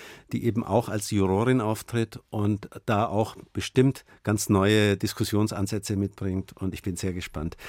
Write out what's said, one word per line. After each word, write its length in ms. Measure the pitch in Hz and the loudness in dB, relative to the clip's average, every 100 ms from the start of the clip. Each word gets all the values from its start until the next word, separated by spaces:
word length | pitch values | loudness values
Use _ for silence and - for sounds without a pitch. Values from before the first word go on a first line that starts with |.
| - - - | -20 -20 -8
die 120 | 123 117 | -2 0
eben 180 | 107 | -2
auch 260 | 110 104 110 | 0 0 2
als 220 | 101 - | -4 -2
Jurorin 500 | 104 95 95 120 127 | 2 4 4 4 2
auftritt 580 | 107 110 - 117 113 - - | 2 -2 -4 -4 -4 -6 -8
und 360 | 107 104 104 - - - | -2 0 -2 -4 -8 -2
da 180 | 104 113 | 0 2
auch 300 | 98 110 - - | 0 -2 -4 -12
bestimmt 520 | - - - 135 - - - | -8 -2 2 4 2 -8 -8
ganz 260 | - 104 - | -2 -2 2
neue 480 | 101 98 107 104 98 | 4 6 6 4 2
Diskussionsansätze 1000 | 107 - 107 104 107 92 98 107 - 101 | -2 -2 0 0 0 -2 -4 -4 -4 -2
mitbringt. 600 | 98 - 95 92 92 - | -2 -4 -4 -4 -6 -6
Und 160 | 95 | -6
ich 80 | 90 | -6
bin 140 | - 87 | -6 -4
sehr 180 | 95 | -4
gespannt 440 | 90 - - 82 - | -6 -8 -6 -6 -8